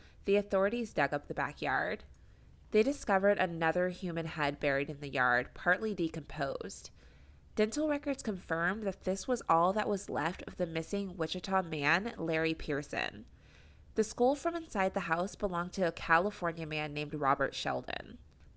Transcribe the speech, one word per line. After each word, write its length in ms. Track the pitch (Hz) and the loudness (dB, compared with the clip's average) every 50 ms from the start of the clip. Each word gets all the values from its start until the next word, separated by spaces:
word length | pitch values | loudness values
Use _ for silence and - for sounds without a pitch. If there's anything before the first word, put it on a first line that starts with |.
| - - - - - | -20 -20 -20 -6 0
the 100 | - 196 | 2 4
authorities 560 | 208 202 202 - 190 190 208 226 240 240 214 - | 4 4 2 2 2 2 2 2 0 -4 -2 0
dug 220 | - 143 139 - | 0 0 2 0
up 120 | 147 - | -2 -4
the 60 | - 160 | -4 -4
backyard. 720 | - 143 131 147 - - 143 131 131 - 175 196 - - - - - - - - - - - - - - - | -4 -4 -4 -4 -4 -2 0 0 0 0 -2 -4 -6 -8 -14 -20 -20 -20 -20 -20 -20 -20 -20 -20 -20 -6 2
They 120 | - 214 214 | 4 4 4
discovered 560 | 254 294 285 - - 202 190 190 202 202 - | 4 2 0 2 2 4 4 6 4 4 4
another 500 | 185 175 170 165 165 160 160 180 180 180 | 2 0 0 0 2 2 2 2 2 0
human 380 | 175 180 - 175 165 165 160 | -2 -4 -4 -4 -2 -2 -4
head 340 | 160 - 160 151 143 147 147 | -4 -2 0 0 0 0 0
buried 300 | - 143 139 139 143 147 | 0 0 2 2 0 -2
in 100 | 151 143 | -6 -8
the 80 | 147 143 | -8 -4
yard, 400 | 135 135 127 123 123 123 127 - - | 0 2 4 4 4 2 2 -2 -6
partly 400 | - - 175 180 196 214 220 208 | -2 0 2 2 2 2 -2 0
decomposed. 960 | 175 170 160 - 165 147 - - 151 143 139 131 - - 190 - - - - - - - - - - - - - - - - - | 0 -2 -2 -2 -4 -8 -8 -4 -4 -2 -2 -2 -4 -6 -8 -10 -12 -12 -14 -18 -20 -20 -20 -20 -20 -20 -20 -20 -20 -20 -4 0
Dental 320 | - 208 214 226 294 311 302 | 2 2 2 2 0 0 0
records 340 | 294 285 285 285 277 - - | 0 0 -2 -2 -4 -2 -2
confirmed 640 | 226 202 180 185 - 165 165 170 175 196 220 214 | -4 -4 -4 -4 -4 -2 0 2 0 0 0 -2
that 200 | 202 185 - - | -4 -4 -2 -2
this 220 | 180 190 196 - | -2 -2 -2 0
was 160 | - 254 233 - - | -2 -2 0 2 4
all 240 | 170 165 170 185 196 | 4 6 6 4 4
that 160 | 214 208 - | 2 2 0
was 220 | 208 190 - - | 0 -2 -2 -2
left 340 | - - 143 165 180 - - | -2 0 0 0 -2 -4 -8
of 120 | - 190 - | -10 -6 -4
the 80 | 180 | -4
missing 500 | 170 160 160 160 - - 202 202 190 175 | -2 -2 -4 -4 -2 -4 -4 -4 -4 -4
Wichita 460 | 170 160 160 - 185 - - 190 190 180 | -4 -4 -2 -2 -4 -2 0 0 0 0
man, 500 | 165 160 151 143 143 160 180 202 233 - - | 0 -2 0 2 2 2 2 2 -2 -6 -4
Larry 360 | 165 160 160 160 160 160 160 | -2 0 0 2 2 0 0
Pearson. 720 | 160 - - 147 139 147 - - - 62 - - 104 - - - - - - - - - - - - - - - | -2 -2 -2 -2 -2 -2 -4 -4 -4 -4 -4 -6 -10 -16 -18 -20 -20 -20 -20 -20 -20 -20 -20 -20 -20 -20 -4 0
The 100 | - 214 | 0 0
skull 300 | 214 - - 240 254 285 | 0 2 2 4 4 4
from 200 | 285 - 339 330 | 2 0 -2 -4
inside 400 | 339 320 311 - 208 190 190 190 | -4 -6 -4 -2 0 0 0 0
the 60 | 202 | -2
house 340 | 180 175 165 170 180 202 - | -2 0 0 0 0 -2 -2
belonged 380 | - - 196 180 170 175 185 - | -4 -4 -2 -2 -2 -4 -4 -2
to 160 | - 190 165 | 0 0 0
a 40 | 165 | 0
California 720 | - - - 165 170 185 214 202 - - 170 165 165 165 | 0 2 4 4 4 4 2 -2 -2 -2 -4 -2 -4 -6
man 260 | 151 156 151 151 156 147 | -6 -4 -4 -4 -4 -4
named 220 | 147 151 147 151 | -6 -6 -6 -4
Robert 400 | 147 147 135 139 - 139 - - | 0 2 2 2 4 2 0 -2
Sheldon. 640 | - - 143 131 127 127 - - - - - - - - - - - - - - | -4 -4 -2 -4 -4 -4 -6 -8 -8 -10 -12 -16 -20 -20 -20 -20 -20 -20 -20 0